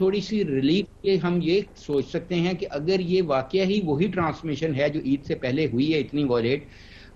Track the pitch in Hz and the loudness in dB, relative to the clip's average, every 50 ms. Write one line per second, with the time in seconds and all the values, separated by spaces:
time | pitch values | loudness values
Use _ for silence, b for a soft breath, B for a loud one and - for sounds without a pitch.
0 | 190 190 196 208 202 - 220 214 196 156 139 135 131 139 160 202 - - - - | 0 0 2 0 -2 -2 -2 -2 0 0 0 0 2 2 2 2 0 -4 -10 -6
1 | - 196 196 190 151 175 175 175 160 156 170 196 202 - - - - - 147 139 | 0 0 0 2 2 2 0 0 0 2 0 0 0 -2 -10 -18 -8 -2 -2 -2
2 | 131 - - 170 165 - 180 175 170 180 185 160 196 - - 143 147 165 190 190 | -2 -2 -4 -8 -6 -2 -2 0 0 0 -2 -4 -6 -6 -6 -6 -2 0 0 0
3 | 185 170 180 185 185 160 139 131 131 - - 190 190 185 196 214 196 160 143 135 | 0 2 2 0 2 2 0 0 0 0 0 0 2 2 2 0 0 0 2 2
4 | 175 220 180 170 170 156 139 - - 160 147 131 156 160 151 131 143 151 147 156 | 2 0 0 0 -2 -2 -2 -4 -4 -6 -4 -2 -2 -2 0 2 0 0 0 0
5 | 151 135 135 139 - - 160 - - 127 127 147 156 135 113 120 135 151 160 151 | 0 0 0 0 0 -4 -6 -4 -2 -2 0 0 0 0 2 0 2 2 2 0
6 | 131 - - 147 147 135 120 120 113 113 135 147 151 B B B B B B B | 0 -2 -2 -2 0 2 2 2 2 2 0 0 -4 B B B B B B B
7 | B B B | B B B